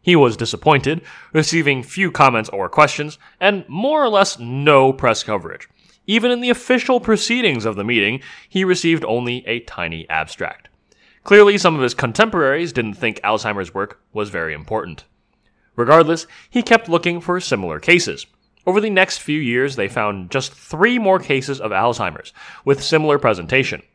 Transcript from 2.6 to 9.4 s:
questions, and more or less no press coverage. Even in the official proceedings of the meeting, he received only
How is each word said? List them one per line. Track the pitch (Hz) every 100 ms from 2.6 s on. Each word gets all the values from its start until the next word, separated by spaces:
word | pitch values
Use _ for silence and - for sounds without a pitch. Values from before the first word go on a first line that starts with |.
| 90
questions, | - 151 - 151 - - _
and | 190 202 -
more | 147 262 311
or | 262
less | 202 196 -
no | 120 131 147 139 135
press | 135 123 110
coverage. | - 104 82 - - _ _ _ -
Even | 220 240
in | 240
the | 247
official | 240 - 254 247 247
proceedings | 247 214 - 240 226 127 110
of | 101
the |
meeting, | 104 120 101 131 - - _
he | 185
received | 190 180 170 160
only | - 117 120 123